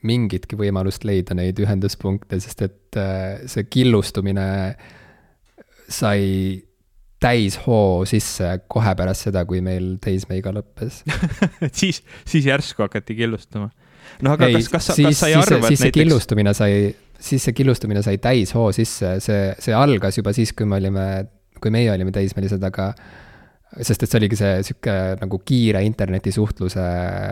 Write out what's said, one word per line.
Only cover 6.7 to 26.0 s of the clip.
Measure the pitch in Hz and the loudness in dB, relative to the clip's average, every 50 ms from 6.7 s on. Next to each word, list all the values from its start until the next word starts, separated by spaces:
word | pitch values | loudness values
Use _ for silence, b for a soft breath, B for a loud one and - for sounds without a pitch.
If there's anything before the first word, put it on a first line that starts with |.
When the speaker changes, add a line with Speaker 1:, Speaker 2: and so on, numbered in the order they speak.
| _ _ _ _ _ - - _ _ _ | _ _ _ _ _ -20 -20 _ _ _
Speaker 1:
täishoo | - 127 120 120 107 98 95 - - - 120 110 104 95 90 87 92 92 | 0 2 4 4 2 0 -2 -4 -2 2 4 4 4 4 4 2 0 2
sisse | - 107 - - - - 95 85 92 90 - | 0 0 0 -2 -6 -4 -4 -2 -2 -4 -6
kohe | _ - - 110 107 95 | _ -2 0 2 2 2
pärast | 92 90 92 95 - - 110 | 0 0 -2 -2 -2 -4 -2
seda, | 98 92 87 | -2 -2 -2
kui | 90 90 92 | 0 -2 -2
meil | 90 92 92 92 90 92 92 95 | -2 -2 -2 -2 -2 -4 -4 -4
teismeiga | - 107 95 95 95 - 92 92 95 98 92 | -4 -2 -2 -2 -2 -4 -6 -6 -4 -4 -6
lõppes. | 104 101 _ _ - 113 110 - - - 151 151 - - 160 | -6 -8 _ _ -10 -10 -10 -10 -10 -8 -6 -4 -2 -2 -4
Speaker 2:
<laughs> | - - - 170 - - 175 | -2 -2 -2 -2 -2 -4 -6
Et | 143 - | -6 -4
siis, | - - 190 160 - _ B B B | -4 -6 -4 -6 -6 _ B B B
siis | B - - 160 139 139 | B -2 0 0 2 2
järsku | 135 143 147 - - - 110 | 2 0 0 -4 -4 -4 -4
hakati | 98 - 107 98 - 113 110 | -4 -4 -8 -8 -8 -4 -4
killustama. | 117 113 110 104 - _ - 107 104 107 _ B B B B B B B B B | -2 -2 -2 -6 -10 _ -8 -8 -8 -8 _ B B B B B B B B B
Noh, | - 135 147 147 | 0 0 2 4
aga | 131 127 | 4 4
Speaker 1:
Ei, | 120 | 4
Speaker 2:
kas, | 113 113 - | 4 2 2
kas | - 170 - - | 0 -2 0 0
sa, | 170 | 4
Speaker 1:
siis, | 156 147 147 | 4 6 6
Speaker 2:
kas | 151 - | 6 4
sa | - 156 | 4 4
ei | 156 | 6
Speaker 1:
siis | 156 180 | 6 6
see, | 196 156 123 | 6 6 4
Speaker 2:
arva, | |
et | 113 113 | 6 4
Speaker 1:
siis | 147 135 | 4 4
see | - 143 | 4 2
Speaker 2:
näiteks | - 156 | 4 4
Speaker 1:
killustumine | 156 165 156 123 - - 117 107 104 101 101 | 6 6 6 4 2 2 0 2 2 2 2
sai, | - 107 101 101 101 101 101 104 _ _ _ - - | 2 2 4 4 4 2 0 -2 _ _ _ -20 -18
siis | - - - 131 - | -6 -2 -2 0 0
see | - 117 - | -2 0 2
killustumine | 135 131 123 - - 107 104 101 101 | 2 2 2 0 0 -2 -2 -2 0
sai | 104 98 98 - | 0 -2 0 0
täishoo | 120 131 123 101 90 - 117 117 107 | 2 2 2 2 0 0 2 2 2
sisse. | 92 - 113 - - - - 92 92 98 | 2 0 -2 -2 -2 -4 -4 -2 -2 -2
See, | - - 107 101 98 95 - - | -2 0 0 0 0 -2 -4 -4
see | - - 110 | -4 0 2
algas | 113 139 147 131 101 90 98 95 - | 4 4 4 4 2 0 -2 -2 -2
juba | 104 107 101 | -2 -2 0
siis, | 120 113 107 - | 0 0 -2 -2
kui | - 110 104 | -4 -2 -2
me | 98 98 | 0 0
olime, | 95 95 98 98 95 95 95 95 98 - _ _ _ _ _ - | 0 -2 -2 -2 -2 -2 -4 -6 -8 -10 _ _ _ _ _ -6
kui | - 110 110 | -4 -2 0
meie | 113 120 113 | 2 2 2
olime | 101 92 92 95 95 | 2 0 -2 -2 -2
teismelised, | 101 98 95 - - 95 95 104 95 98 | -2 -2 -2 -2 -4 -4 -2 -2 -2 -4
aga | 95 92 - 95 98 - B B B B B B B B B B B B B B _ - | -4 -4 -4 -6 -6 -6 B B B B B B B B B B B B B B _ -14
sest | - 120 - 104 - - | -12 -4 -4 -2 -2 0
et | - | 0
see | - 117 | 2 2
oligi | 107 101 113 | 2 2 0
see | 101 104 98 95 92 98 | 0 0 0 2 0 -2
sihuke | - - _ - 120 101 95 92 92 95 90 | -4 -8 _ -4 -4 -2 -2 -2 -4 -4 -6
nagu | - 95 98 92 | -6 -6 -6 -8
kiire | - - 135 123 120 110 104 95 95 | -2 0 0 2 2 2 2 2 0
internetisuhtluse | 107 113 - | 0 0 -2